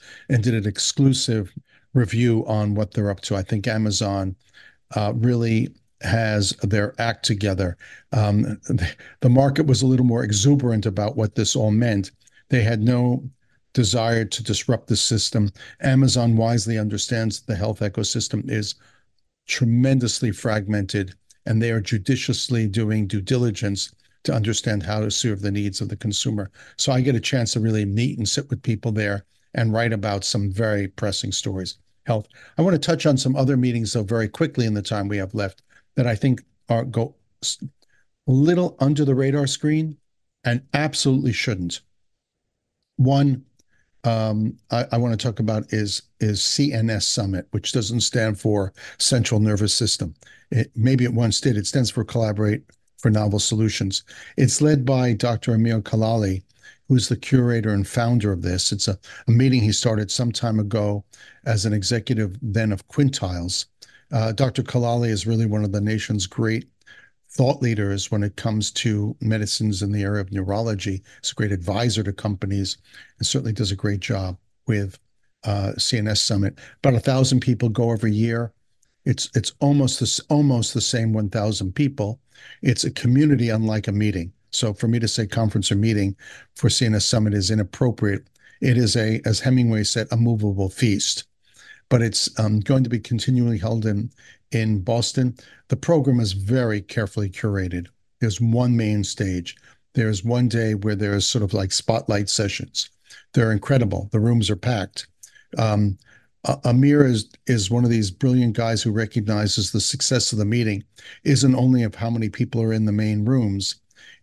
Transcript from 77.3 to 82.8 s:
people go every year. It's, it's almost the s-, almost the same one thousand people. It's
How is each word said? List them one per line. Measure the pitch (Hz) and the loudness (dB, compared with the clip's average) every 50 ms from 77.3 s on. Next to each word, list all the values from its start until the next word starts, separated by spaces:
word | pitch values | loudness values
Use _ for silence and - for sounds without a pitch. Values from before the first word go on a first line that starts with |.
| 131 127 | 2 2
people | - - 120 101 127 117 | 2 2 0 2 0 0
go | 104 - 117 117 | 0 0 0 0
every | 113 110 113 110 104 | 0 0 0 0 2
year. | 107 113 117 117 117 120 110 - _ _ _ _ _ _ _ _ _ _ | 2 0 0 0 -4 -6 -8 -10 _ _ _ _ _ _ _ _ _ _
It's, | 139 - - - - - | -2 -2 -2 -4 -4 -2
it's | 127 - - - _ | -2 -2 -2 -4 _
almost | 147 143 143 143 135 127 - - | 2 2 4 4 2 2 0 -2
the | 127 | -2
s-, | - - - - - | -2 -2 -4 -2 0
almost | 147 147 147 139 127 120 110 - - | 2 2 4 4 2 2 0 -2 -2
the | 117 | -2
same | 104 - - 120 113 113 | -2 -2 -2 0 0 0
one | 107 110 104 98 | 0 0 -2 -2
thousand | - 113 104 110 107 - 104 92 92 | -2 -2 -2 -2 -2 -2 -4 -4 -2
people. | - 147 135 139 - 104 101 123 - _ _ _ - - - - - | 0 0 0 0 -2 -4 -4 -6 -8 _ _ _ -20 -20 -20 -16 -2
It's | - 151 113 - | 0 0 2 2